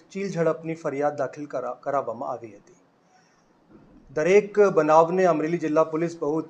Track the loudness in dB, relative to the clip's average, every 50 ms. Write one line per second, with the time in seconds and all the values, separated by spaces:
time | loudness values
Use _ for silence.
0 | -20 _ -10 -8 -8 -6 -4 -2 -2 -2 -2 -4 -6 -10 -8 -8 -6 -6 -4 -2
1 | -2 -2 -2 -4 -6 -6 -8 -12 -12 -10 -8 -8 -8 -8 -10 -10 -6 -4 -4 -4
2 | -4 -4 -6 -8 -8 -8 -10 -10 -12 -16 -20 -20 _ _ _ _ _ _ _ _
3 | _ _ _ _ _ _ _ _ _ _ _ _ _ _ -20 -20 _ _ _ -20
4 | _ -10 -4 -2 2 4 4 4 4 2 4 4 4 4 4 2 4 6 6 6
5 | 6 4 2 2 2 2 2 2 0 -2 -4 -4 -2 0 2 2 2 2 0 -4
6 | -4 -4 -6 -6 -6 -4 -4 -4 -6